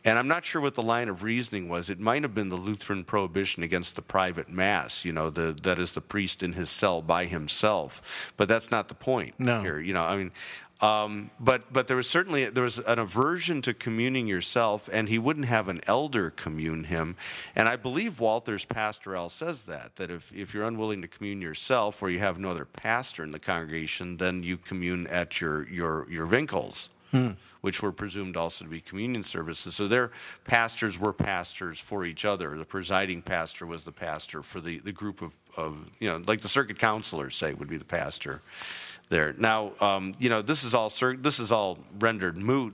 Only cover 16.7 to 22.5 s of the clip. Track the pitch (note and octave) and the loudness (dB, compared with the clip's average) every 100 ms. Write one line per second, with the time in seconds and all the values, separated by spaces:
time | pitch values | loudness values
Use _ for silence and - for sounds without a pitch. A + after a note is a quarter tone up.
16.7 | D#2+ D#2 E2 D#2+ - - - - - A2 | -4 -2 -2 -2 -6 -10 -10 -4 2 2
17.7 | A#2+ B2 C#3 A3+ C3+ A2+ A2+ A#2+ G2+ - | 2 -2 -2 -4 0 2 2 0 -4 -4
18.7 | A2+ G#2+ G#2 G2 F#2 E2+ - D#3+ D3 G2 | -2 -2 -4 -6 -6 -6 -6 -6 -6 -10
19.7 | D2+ A#1 - F2+ E2+ - F#2 F#2+ G#2 A2 | -12 -12 -8 -8 -8 -10 -10 -6 -2 -2
20.7 | A2+ A2 G2+ E2+ - G#2 G2+ F2 D#2 - | -2 -4 -4 -8 -10 -8 -6 -8 -6 2
21.7 | B2+ G#2+ - F#2+ F2+ G2+ F2 F#2+ | 2 2 0 -2 2 2 0 -4